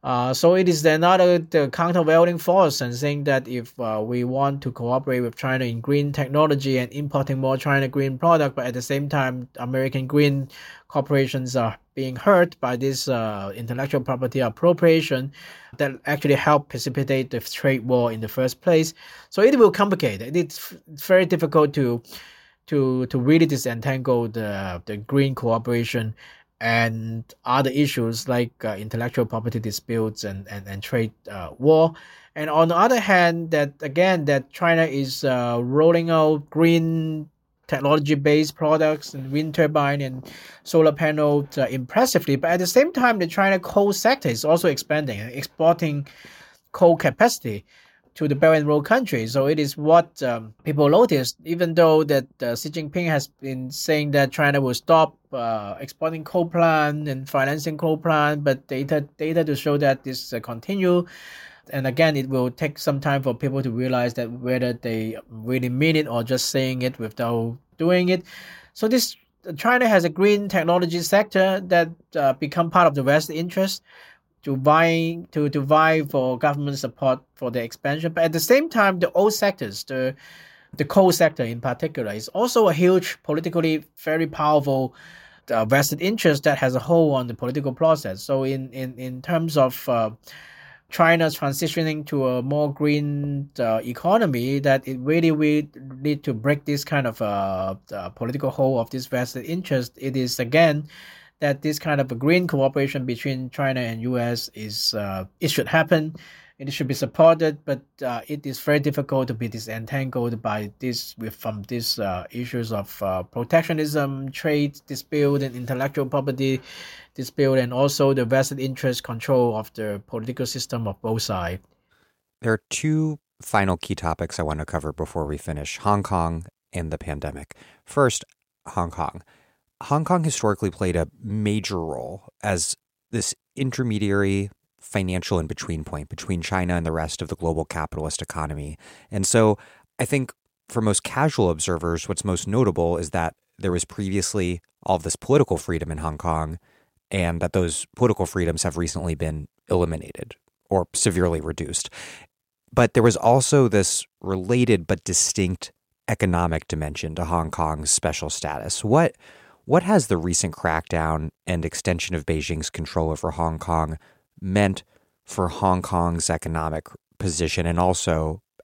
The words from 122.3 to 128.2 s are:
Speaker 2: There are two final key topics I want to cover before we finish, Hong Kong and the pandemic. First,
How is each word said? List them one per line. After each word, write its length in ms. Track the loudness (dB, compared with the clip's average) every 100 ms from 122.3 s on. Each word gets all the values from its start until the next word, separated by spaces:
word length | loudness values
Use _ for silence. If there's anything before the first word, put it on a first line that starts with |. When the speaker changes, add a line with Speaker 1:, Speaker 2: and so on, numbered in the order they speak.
| _
Speaker 2:
There 100 | -2
are 100 | -2 _
two 480 | -6 -2 0 -2 -6 _ _
final 360 | -2 2 2 0
key 200 | -4 -6
topics 420 | -4 -4 -6 -4
I 60 |
want 160 | -4 -4
to 40 |
cover 280 | -4 -6 -6
before 340 | -8 -8 -6 -6
we 120 | -6
finish, 400 | -8 -10 -10 -6
Hong 260 | -2 0
Kong 420 | 0 -2 -2 -6 -12 _ _
and 200 | -10 -8
the 60 | -8
pandemic. 580 | -8 -8 -8 -10 -16 -20 -20 _
First, 400 | _ 2 2 0